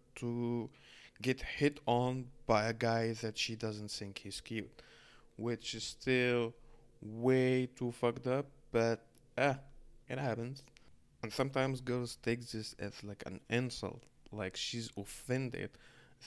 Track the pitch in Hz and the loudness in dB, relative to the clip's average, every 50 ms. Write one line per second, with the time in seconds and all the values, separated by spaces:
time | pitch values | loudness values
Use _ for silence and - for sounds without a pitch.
0 | - _ - - 123 120 120 120 120 117 120 120 110 - - - - - - - | -10 _ -12 -6 -4 -2 -2 0 0 0 0 -2 -2 -4 -8 -16 -20 -20 -20 -20
1 | - - - - 110 127 131 - - - - - 147 143 143 - - - 120 120 | -20 -20 -14 -4 0 0 0 0 -2 -6 -2 2 2 2 2 0 0 2 4 4
2 | 123 127 127 131 123 123 - - - - 113 107 107 113 110 113 120 113 113 113 | 4 2 0 -2 -4 -8 -12 -4 2 4 4 4 4 2 0 0 2 2 4 4
3 | 113 113 113 110 - 110 107 - - - 113 110 113 110 107 104 107 104 - - | 2 0 0 -2 -4 -4 -2 -2 -4 -4 -4 -4 -4 -4 -4 -4 -6 -8 -8 -8
4 | 104 101 98 - - 101 98 - - - 113 110 98 - - - - - - - | -8 -10 -10 -12 -10 -10 -10 -10 -8 -6 -4 -4 -4 -6 -8 -18 -20 -20 -20 -20
5 | - - - - - - _ - 110 120 120 110 - - - 113 - - - - | -20 -20 -20 -20 -20 -18 _ -6 -4 -2 -2 -2 -4 -6 -8 -6 -6 -8 -10 -4
6 | - 131 127 127 123 123 120 120 117 113 120 - - - - - - - - - | 0 4 4 6 6 6 4 4 2 0 -4 -8 -18 -20 -20 -20 -20 -20 -18 -14
7 | - 107 107 113 120 131 131 131 127 127 127 127 127 123 - - 127 120 120 - | -12 -10 -4 0 4 6 6 6 6 6 4 4 2 0 -2 -4 -4 -4 0 2
8 | - 120 117 123 - 127 127 139 143 - - - - - - 117 113 113 117 - | 2 2 2 0 0 0 0 0 -2 -4 -10 -20 -6 0 2 4 4 4 2 0
9 | - - - - - - - - 135 143 131 135 - - - - - - - - | -2 -10 -20 -20 -20 -6 0 2 4 4 4 2 -4 -12 -18 -20 -20 -20 -20 -18
10 | - - 127 131 143 127 110 117 117 123 139 - - - - - - - - - | -10 -8 -4 -2 0 0 0 -2 -2 -4 -6 -10 -14 -20 -20 -20 -20 -20 -20 -20
11 | - - _ - - 110 - - 131 135 135 135 131 135 135 127 127 123 123 123 | -20 -20 _ -10 -10 -4 0 0 0 2 2 2 2 2 2 0 -2 0 0 0
12 | 123 113 - - - 120 120 120 120 - - 110 107 - - - 101 101 - - | 0 -2 -6 -4 0 0 0 0 -2 -4 -6 -6 -6 -8 -8 -8 -8 -8 -8 -8
13 | - 104 101 - - - 95 - - - 113 120 131 123 - - 107 90 - - | -10 -10 -10 -8 -8 -8 -10 -10 -4 0 0 2 2 0 -2 -4 -6 -6 -6 -8
14 | - - _ _ - - - 107 98 92 - - - - - 117 113 - - 104 | -14 -20 _ _ -18 -10 -6 -6 -4 -4 -4 -6 -6 -4 -4 -6 -6 -6 -6 -8
15 | 101 - - - - - 127 131 135 123 - 90 95 - - - - - - - | -8 -8 -10 -8 -4 -2 0 0 0 -2 -4 -6 -6 -8 -10 -14 -20 -20 -20 -20
16 | - - - - - | -20 -20 -20 -20 -18